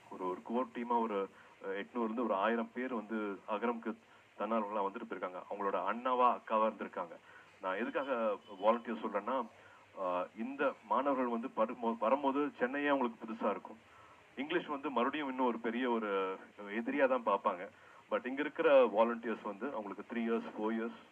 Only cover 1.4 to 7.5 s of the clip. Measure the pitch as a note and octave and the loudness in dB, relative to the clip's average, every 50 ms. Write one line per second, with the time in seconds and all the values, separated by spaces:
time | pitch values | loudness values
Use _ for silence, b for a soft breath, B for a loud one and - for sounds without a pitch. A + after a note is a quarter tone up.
1.4 | B B B - - F#2+ F#2+ G2+ G2 - - A#2+ A#2 A2 A2 B2 B2 A2 G#2 F#2+ | B B B -10 -8 -6 -6 -6 -6 -6 -4 -2 -2 -2 0 -2 0 0 2 2
2.4 | G2 A2 A#2 A#2 A2+ A2+ - B2 B2+ C3 B2+ A2+ G#2+ G#2+ A2+ A2 G#2+ G#2 G2 F2+ | 4 2 2 2 0 -4 -6 -6 -6 -4 -4 -6 -4 -4 -4 -4 -2 -4 -4 -6
3.4 | - - G#2+ G2+ A2 A#2+ A#2+ A2+ A2+ A2+ G#2+ - B B B B B B - - | -6 -4 -4 0 0 -2 -2 -2 -4 -6 -8 -8 B B B B B B -6 -6
4.4 | G2+ G#2+ A2+ A2+ G#2 G2+ G#2+ G#2+ G2 G2 F#2+ A#2+ A2+ A2+ G2 F#2 G2 F#2 F2+ F2+ | -2 0 0 0 0 0 -2 -2 -2 -2 -2 -6 -8 -8 -6 -6 -6 -6 -6 -10
5.4 | - - G2 G2 G2+ G2 G2 F#2 F2+ F#2+ G#2+ A#2 B2 B2+ B2+ B2 B2 A#2+ A2+ A2+ | -8 -8 -6 -2 0 0 0 0 0 0 -2 0 0 0 4 6 6 4 4 2
6.4 | - - A2+ A2 A2 A2 A2 - G2+ F#2 - G2 F2+ E2 - - B B B B | -2 0 2 2 2 2 0 -2 -8 -8 -6 -6 -8 -8 -10 -16 B B B B
7.4 | B B | B B